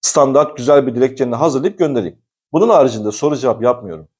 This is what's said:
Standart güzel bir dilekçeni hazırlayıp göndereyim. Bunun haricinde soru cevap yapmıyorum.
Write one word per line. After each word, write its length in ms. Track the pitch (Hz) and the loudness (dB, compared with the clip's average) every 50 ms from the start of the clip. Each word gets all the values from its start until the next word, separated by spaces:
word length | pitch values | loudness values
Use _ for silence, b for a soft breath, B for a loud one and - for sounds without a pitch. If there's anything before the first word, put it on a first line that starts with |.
Standart 560 | - - - 156 143 135 131 143 151 151 - - | -4 -2 2 2 2 4 4 2 2 0 -4 -6
güzel 300 | 120 127 147 143 135 127 | 0 4 4 4 4 2
bir 80 | 117 | 0
dilekçeni 400 | 120 127 127 127 - 135 123 117 | 0 0 0 0 -2 -4 -4 -2
hazırlayıp 440 | 113 147 160 135 131 135 196 202 _ | -2 0 0 0 0 -2 -4 -2 _
göndereyim. 420 | 175 151 135 120 98 82 - _ _ _ _ _ _ _ | -2 0 0 -2 -4 -4 -8 _ _ _ _ _ _ _
Bunun 180 | - 160 202 233 | -4 -2 0 4
haricinde 420 | 220 170 139 131 113 110 107 107 | 4 4 4 2 0 -4 -6 -6
soru 260 | 104 - - 151 151 131 | -6 -2 -2 -2 -2 -2
cevap 260 | 123 127 110 110 113 | -2 -2 -2 0 0
yapmıyorum. 440 | 123 123 123 101 98 82 78 78 _ _ | 0 0 -2 -6 -14 -14 -14 -16 _ _